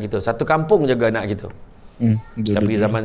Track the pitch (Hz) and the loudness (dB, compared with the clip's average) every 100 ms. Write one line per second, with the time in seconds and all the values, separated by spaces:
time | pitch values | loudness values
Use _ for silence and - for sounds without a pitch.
0 | 104 104 - - 139 160 160 202 139 120 | -4 -2 -2 -2 0 0 2 2 4 2
1 | 113 110 101 101 - - - - - - | 2 0 -2 -6 -8 -14 -20 -20 -20 -2
2 | 117 110 - - 107 101 104 107 104 110 | 0 0 -2 -4 0 2 2 2 2 0